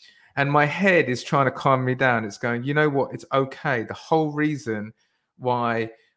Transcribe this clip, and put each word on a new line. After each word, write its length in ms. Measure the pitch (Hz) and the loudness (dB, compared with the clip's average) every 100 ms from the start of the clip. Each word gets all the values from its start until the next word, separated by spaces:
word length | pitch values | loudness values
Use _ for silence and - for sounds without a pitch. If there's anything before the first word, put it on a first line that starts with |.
| - _ _ | -20 _ _
And 160 | - 143 | -2 2
my 140 | 147 | 4
head 420 | 143 165 196 170 123 | 2 2 4 4 2
is 160 | 123 | -2
trying 220 | - 147 | 0 2
to 60 | 127 | 2
calm 340 | 127 139 131 | 2 2 2
me 100 | 127 | 2
down. 300 | 127 131 117 | 2 2 2
It's 120 | 110 - | -2 -6
going, 280 | 123 120 | -4 -4
"You 80 | 131 | -2
know 160 | 147 151 | 2 2
what? 240 | 135 123 | 2 -2
It's 100 | - - | -6 -2
okay." 520 | 135 131 - 151 123 | -2 -2 -4 -4 -2
The 100 | 104 | -4
whole 380 | 104 - 160 156 | -8 0 0 2
reason 600 | 147 151 143 120 107 107 - _ _ _ - | 0 -2 -2 -4 -6 -6 -14 _ _ _ -8
why 520 | 127 123 117 113 113 - _ | -4 -2 0 -2 -4 -8 _